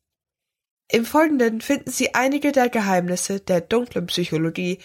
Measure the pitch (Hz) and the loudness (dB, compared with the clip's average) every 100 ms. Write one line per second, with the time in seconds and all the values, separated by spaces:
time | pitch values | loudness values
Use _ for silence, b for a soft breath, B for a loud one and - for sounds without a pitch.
0 | _ _ _ _ _ _ _ _ - 233 | _ _ _ _ _ _ _ _ -2 -2
1 | 233 294 311 277 233 226 - 285 - 254 | 2 2 4 4 2 0 -2 -2 -2 -4
2 | 254 - 262 285 294 277 247 240 196 185 | -2 0 0 0 0 2 2 2 2 2
3 | 180 180 - 196 - 175 165 - 247 196 | 0 -2 -4 -4 0 0 0 -2 -2 -6
4 | 175 - 175 156 165 165 180 180 | -4 -4 -2 -2 -2 -2 -4 -4